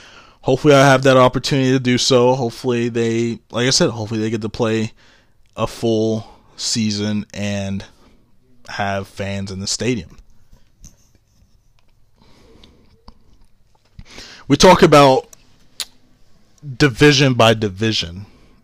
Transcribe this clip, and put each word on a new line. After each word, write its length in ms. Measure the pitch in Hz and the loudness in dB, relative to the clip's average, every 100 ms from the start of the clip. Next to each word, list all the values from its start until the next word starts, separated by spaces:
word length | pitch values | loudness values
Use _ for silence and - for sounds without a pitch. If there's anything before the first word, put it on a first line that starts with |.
| - - - _ | -20 -20 -20 _
hopefully 340 | - 131 151 139 | -2 2 4 6
I 100 | 139 | 6
have 180 | 131 | 4
that 140 | 139 131 | 4 4
opportunity 540 | 127 135 - 143 131 | 4 0 -2 -2 0
to 80 | 135 | 0
do 180 | 123 123 | 0 0
so. 380 | - 131 123 131 | 2 2 2 2
Hopefully 540 | 117 - 131 120 120 | -4 -6 -4 -2 -2
they, 500 | 117 117 113 117 113 _ | -2 -2 -2 -4 -6 _
like 180 | 113 123 | -4 -2
I 40 | |
said, 180 | - 170 | 0 -2
hopefully 300 | 113 107 113 | -2 -8 -4
they 100 | 110 | -4
get 120 | 113 | -4
to 80 | 107 | -8
play 420 | - 113 110 110 - _ _ _ _ _ - | -4 -2 -2 -4 -10 _ _ _ _ _ -8
a 100 | 113 | -8
full 640 | - 117 110 110 107 - _ _ - | -4 -2 0 -2 -4 -8 _ _ -12
season 680 | - 117 107 101 104 107 - | -6 -4 -4 -4 -4 -6 -8
and 520 | - 104 101 98 98 - _ _ _ _ _ _ _ - | -10 -8 -8 -8 -10 -12 _ _ _ _ _ _ _ -16
have 400 | - 98 98 95 | -8 -6 -6 -10
fans 420 | - 98 98 98 | -12 -10 -8 -10
in 100 | 95 | -10
the 60 | 98 | -10
stadium. 520 | - 110 120 80 - - - _ - _ _ - _ _ _ _ _ _ _ _ _ _ _ _ _ _ _ _ _ - _ _ _ - _ _ _ _ _ _ _ _ - - - - - - | -6 -4 -6 -10 -20 -20 -20 _ -20 _ _ -20 _ _ _ _ _ _ _ _ _ _ _ _ _ _ _ _ _ -20 _ _ _ -20 _ _ _ _ _ _ _ _ -20 -20 -20 -20 -20 -2
We 100 | 139 | 4
talk 260 | 190 175 | 6 6
about 440 | 175 147 139 127 - - _ _ _ - - _ _ _ _ _ _ _ 147 123 | 6 6 6 2 -2 -20 _ _ _ -16 -16 _ _ _ _ _ _ _ -18 -2
division 560 | 147 110 147 139 139 | -2 4 4 4 2
by 220 | 120 113 107 | 4 4 2
division 720 | 107 92 113 107 82 90 104 _ _ _ | -2 -4 -4 -4 -8 -14 -18 _ _ _